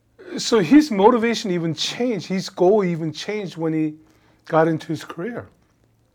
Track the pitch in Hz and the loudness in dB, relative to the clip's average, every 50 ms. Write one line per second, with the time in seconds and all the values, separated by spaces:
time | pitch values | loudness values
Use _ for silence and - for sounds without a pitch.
0 | _ _ _ _ - - - 240 - - 247 226 180 147 247 302 302 - 226 190 | _ _ _ _ -18 -12 -10 -8 -4 0 2 2 4 6 6 6 6 4 2 4
1 | 190 220 247 233 214 233 226 214 - 208 180 175 165 170 156 - - - - - | 6 6 6 6 2 0 -2 -2 -4 -4 -2 -2 -2 -2 -4 -4 -6 -8 -6 -4
2 | 240 254 233 185 - - 185 190 - - - - 180 180 208 220 196 180 170 156 | -4 -4 -4 -4 -6 -6 -6 -6 -6 -6 -2 2 4 4 4 4 2 0 -2 -4
3 | 165 160 151 - - - 202 214 202 170 151 160 160 160 160 156 156 156 151 - | -6 -6 -8 -8 -10 -8 -8 -8 -8 -10 -8 -6 -4 -4 -2 -2 -2 -4 -6 -10
4 | _ _ _ _ _ _ _ _ _ - 165 156 165 165 160 151 - - 160 143 | _ _ _ _ _ _ _ _ _ 0 2 2 4 2 2 -2 -4 -8 -10 -10
5 | - - - - 170 226 240 170 104 - _ _ _ _ _ _ _ _ _ _ | -10 -12 -14 -10 -10 -10 -10 -10 -12 -16 _ _ _ _ _ _ _ _ _ _
6 | _ _ | _ _